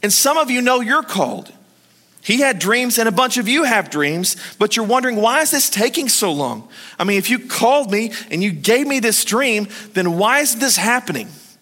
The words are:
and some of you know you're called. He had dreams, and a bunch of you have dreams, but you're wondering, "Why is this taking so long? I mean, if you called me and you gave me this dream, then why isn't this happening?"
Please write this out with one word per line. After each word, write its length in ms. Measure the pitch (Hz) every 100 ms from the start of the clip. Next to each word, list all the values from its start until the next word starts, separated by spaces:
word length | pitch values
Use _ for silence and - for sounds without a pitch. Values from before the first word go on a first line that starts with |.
and 120 | 208
some 240 | 196 269 311
of 120 | 294
you 120 | 254
know 180 | 247 254
you're 240 | 233 285
called. 480 | - 196 139 98 - - _ _ _ _ _ _
He 180 | - 233
had 180 | 277 202
dreams, 400 | 185 233 247 233
and 120 | 226
a 20 |
bunch 240 | 208 254 254
of 120 | 208
you 160 | 269 302
have 240 | 220 170
dreams, 480 | 151 143 160 180 - - -
but 200 | 208 220
you're 80 | 214
wondering, 320 | 247 254 226
"Why 240 | 220 269
is 100 | 302
this 180 | 285 -
taking 380 | - 233 320 277
so 240 | - 202
long? 380 | 143 135 113 - - - -
I 60 |
mean, 140 | 190 196
if 120 | 190
you 80 | 247
called 540 | - - 233 285 254
me 220 | 202 226 220 -
and 100 | 160
you 100 | 202
gave 360 | 160 139 240 285
me 140 | 277
this 240 | 226 214 -
dream, 420 | 220 269 214 202 - -
then 240 | 190 180 170
why 220 | 208 269
isn't 220 | 294 226
this 160 | 269 -
happening?" 500 | 190 247 240 147 101 - - -